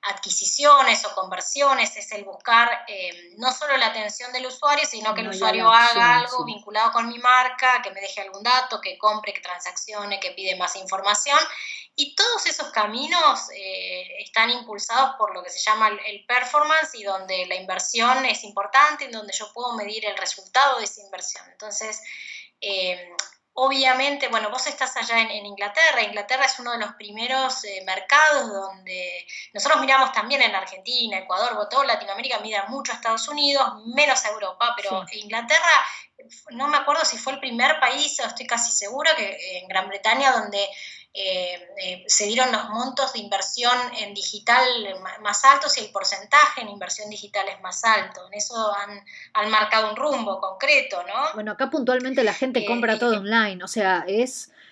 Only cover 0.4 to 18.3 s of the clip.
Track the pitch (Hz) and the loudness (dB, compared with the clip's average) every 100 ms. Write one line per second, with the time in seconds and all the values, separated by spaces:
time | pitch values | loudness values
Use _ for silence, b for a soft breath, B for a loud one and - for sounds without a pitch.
0.4 | - - 285 277 - 214 208 - 190 185 | -2 2 8 8 8 2 0 -6 -6 -6
1.4 | - 269 277 262 214 220 - 214 196 - | -6 2 4 4 0 -2 -12 -12 -12 -10
2.4 | - 233 240 233 - 202 180 175 - 208 | 4 6 6 2 -8 -10 -10 -12 -20 -4
3.4 | 254 254 302 262 226 226 214 208 247 254 | -4 -2 0 2 2 0 -6 -8 -10 -8
4.4 | 254 247 196 285 240 226 220 220 226 190 | -8 -2 2 2 0 -2 -4 -4 -4 -2
5.4 | 220 220 226 226 240 233 240 240 247 254 | 0 4 6 8 8 6 6 6 4 -4
6.4 | 240 208 214 214 220 240 233 240 247 254 | -6 -8 -6 0 2 2 -4 -2 6 6
7.4 | 254 254 254 247 - 196 196 214 190 196 | 6 2 2 2 0 -10 -10 -10 -10 -6
8.4 | 220 254 254 220 196 180 214 208 - 196 | 2 2 2 -6 -8 0 2 2 -4 -10
9.4 | - 175 - 185 - 214 202 220 185 180 | -10 -10 -8 -10 -10 -10 -6 -6 -6 -6
10.4 | 190 180 175 196 190 190 190 208 - 285 | -4 -2 -4 -6 -6 -4 0 0 4 2
11.4 | 311 B B B B - 285 - 453 466 | 2 B B B B -4 -4 0 0 2
12.4 | 349 - 294 - 208 226 285 349 311 247 | -2 -4 -4 -2 -2 -2 -2 4 4 2
13.4 | - - 190 190 185 185 185 - 170 - | -4 -12 -10 -10 -8 -10 -12 -14 -4 0
14.4 | 226 247 226 208 - 233 269 - 208 185 | 2 0 -6 -10 -2 2 2 2 -2 -2
15.4 | 180 - - 214 220 202 208 208 _ 247 | -10 -4 0 4 2 0 -8 -12 _ 0
16.4 | 254 294 302 311 302 233 202 190 190 190 | 2 2 6 4 2 -6 -6 -6 -4 -4
17.4 | 180 185 190 185 - 233 233 262 262 | -4 -6 -4 -4 -2 2 4 4 2